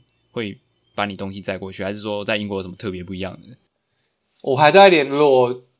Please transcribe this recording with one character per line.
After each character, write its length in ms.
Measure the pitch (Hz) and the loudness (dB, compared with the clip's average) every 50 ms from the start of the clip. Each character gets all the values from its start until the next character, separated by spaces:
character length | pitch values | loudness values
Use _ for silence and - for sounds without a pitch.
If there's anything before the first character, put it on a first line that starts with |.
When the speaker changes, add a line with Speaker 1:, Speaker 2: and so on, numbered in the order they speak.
| _ _ _ _ _ _ | _ _ _ _ _ _
Speaker 1:
会 260 | - 123 113 101 98 131 _ _ _ _ _ _ _ | -12 -10 -10 -10 -12 -14 _ _ _ _ _ _ _
把 100 | - 104 | -6 -6
你 100 | 104 98 | -6 -8
东 160 | 90 101 98 | -10 -12 -12
西 80 | 95 101 | -12 -10
载 180 | 92 - 98 92 | -10 -10 -10 -10
过 140 | 98 95 | -10 -12
去， 120 | 95 - 98 | -10 -10 -8
还 100 | 95 104 | -8 -8
是 60 | 104 | -8
说 260 | 101 107 104 104 104 | -8 -8 -8 -8 -6
在 120 | 104 110 107 | -6 -6 -6
英 100 | 104 101 | -6 -6
国 100 | 101 95 | -6 -8
有 40 | 92 | -8
什 40 | 92 | -10
么 80 | 90 | -12
特 140 | - - 107 | -12 -10 -10
别 140 | 92 90 87 | -10 -10 -12
不 100 | 90 95 | -12 -12
一 60 | 92 | -10
样 140 | 95 92 87 | -10 -12 -12
的？ 220 | 87 87 95 127 - _ _ _ _ _ _ _ _ _ _ _ _ _ _ _ _ | -16 -20 -20 -20 -20 _ _ _ _ _ _ _ _ _ _ _ _ _ _ _ _
Speaker 2:
我 140 | - - 135 | -6 -4 2
还 160 | 127 156 151 | 4 4 6
在 180 | 151 196 196 196 | 8 8 8 8
联 180 | 175 156 139 135 | 6 4 2 0
络， 560 | 139 143 151 143 135 127 123 120 123 127 - _ _ | 0 2 4 4 4 4 4 2 -2 -6 -14 _ _